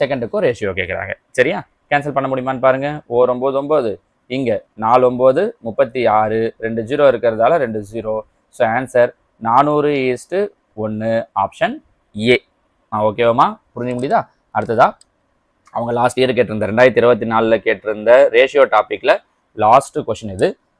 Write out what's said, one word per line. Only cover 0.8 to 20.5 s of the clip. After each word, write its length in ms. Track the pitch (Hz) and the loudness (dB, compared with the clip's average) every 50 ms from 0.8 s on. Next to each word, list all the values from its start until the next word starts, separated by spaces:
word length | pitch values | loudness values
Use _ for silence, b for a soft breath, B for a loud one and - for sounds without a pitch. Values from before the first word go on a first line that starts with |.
| 92 85 92 87 92 98 98 - _ _ _ - | -6 -6 -6 -8 -8 -10 -12 -14 _ _ _ -2
சரியா? 200 | 123 147 196 190 - - _ _ _ _ | 0 0 0 -6 -10 -14 _ _ _ _
கேன்சல் 260 | 143 143 139 147 135 | -2 -2 -2 -2 -4
பண்ண 120 | 139 135 135 | -4 -4 -4
முடியுமான்னு 340 | 131 131 127 131 131 127 127 | -4 -4 -4 -6 -6 0 0
பாருங்க. 220 | 131 127 135 139 143 151 151 - _ 120 | 0 2 2 -2 -6 -8 -8 -10 _ 0
ஓர் 140 | 120 127 123 123 | 2 2 2 0
ஒன்பது 220 | 123 127 135 131 139 | -2 -2 -2 -2 -4
ஒன்பது, 300 | 139 143 156 147 127 110 95 - _ _ _ _ _ _ | -2 -2 -2 -2 0 -2 -6 -8 _ _ _ _ _ _
இங்க 340 | 123 135 135 117 107 95 - _ _ | -6 -4 -2 -2 -4 -4 -6 _ _
நாலு 320 | - 110 110 120 127 127 | -6 0 2 2 4 4
ஒன்பது 500 | 123 127 123 127 131 131 156 196 226 - _ | 2 2 4 2 2 4 2 0 -2 -6 _
முப்பத்தி 460 | - 117 104 - 139 117 117 131 120 | -12 -10 -2 -2 -2 -2 0 0 0
ஆறு, 480 | 113 107 107 107 107 110 113 113 113 - _ | 2 2 2 2 0 0 -2 -2 -4 -6 _
ரெண்டு 240 | 113 113 113 113 110 | -8 -6 -6 -6 -6
ஜீரோ 180 | 107 139 147 | -4 -2 2
இருக்கிறதால 560 | 147 139 123 113 113 117 110 107 113 127 165 | 4 4 4 4 0 -2 0 2 2 2 2
ரெண்டு 280 | 170 139 113 110 110 104 101 - | 2 0 -2 -6 -8 -10 -10 -12
ஜீரோ. 280 | 117 107 110 107 110 - - _ _ _ _ | -10 -8 -6 -8 -8 -8 -12 _ _ _ _
So, 200 | _ - 123 110 | _ -2 -2 0
ஆன்சர் 420 | 110 123 131 127 - 123 120 120 - _ _ _ _ | 0 -2 -4 -2 2 2 2 2 0 _ _ _ _
நானூறு 540 | _ 110 113 117 131 143 147 147 151 147 147 | _ -2 2 2 4 4 4 2 0 0 0
is 400 | 147 139 131 127 123 120 - _ | 0 0 -2 -2 -4 -4 -8 _
to 180 | - 190 208 202 - _ _ _ _ | -4 -4 -4 -4 -8 _ _ _ _
ஒண்ணு, 500 | 107 107 107 110 107 110 113 113 113 113 - _ | -8 -6 -6 -6 -4 -4 -2 -2 -2 -4 -4 _
ஆப்ஷன் 480 | 98 98 98 - - 156 185 262 311 - _ _ _ _ _ _ 104 | -4 -4 -4 -2 -4 -4 -4 -4 -8 -14 _ _ _ _ _ _ -4
ஏ. 260 | 107 120 123 120 - _ _ _ _ _ _ _ _ _ - | 2 2 2 2 0 _ _ _ _ _ _ _ _ _ -4
ஆ, 120 | 107 107 | -2 -2
ஓகேவாம்மா? 560 | 110 104 107 117 117 117 123 151 196 214 - _ _ _ | -2 0 2 0 2 4 2 2 0 0 -6 _ _ _
புரிஞ்சு 180 | 117 120 123 123 | -10 -8 -6 -6
முடியுதா? 340 | 123 123 143 214 208 135 - _ _ _ _ _ | -6 -4 -2 -2 -2 -2 -4 _ _ _ _ _
அடுத்ததா, 420 | 110 107 104 117 107 139 202 - _ _ _ _ _ _ _ _ _ _ _ _ _ _ _ | -6 -4 -2 2 2 2 2 2 _ _ _ _ _ _ _ _ _ _ _ _ _ _ _
அவங்க 220 | - 117 117 117 120 | -10 -8 -6 -4 -2
லாஸ்ட் 280 | 120 123 123 - 127 | -2 -2 -2 0 0
இயர் 20 | 127 | 0
கேட்டிருந்த, 440 | 127 120 113 120 98 107 107 101 | 0 2 0 -2 -2 -2 -4 -4
ரெண்டாயிரத்தி 300 | 98 107 113 127 131 107 | -2 0 2 2 4 4
இருபத்தி 300 | 117 113 120 123 104 120 | 4 2 2 2 2 0
நாலுல 420 | 113 113 113 113 110 110 107 - 110 | -2 -2 0 2 2 0 0 0 -2
கேட்டிருந்த 600 | 110 95 - 107 107 107 107 110 120 131 143 139 | -4 -2 -4 -6 -6 -4 2 4 6 6 6 4
ரேஷியோ 340 | 110 117 131 131 - 143 135 107 | 4 4 2 4 4 2 2 4
டாபிக்ல 480 | 107 107 104 - 110 98 104 131 170 208 - _ _ _ _ _ _ | 4 0 0 0 -6 -4 0 0 0 0 -2 _ _ _ _ _ _
லாஸ்ட் 460 | 107 107 107 117 139 139 - - 151 | 0 2 4 4 4 4 0 -8 -10
கொஸ்டின் 340 | 127 - 110 - 113 104 95 | -6 -6 -8 -8 -8 -12 -4
இது. 260 | 92 135 185 | -2 -2 -2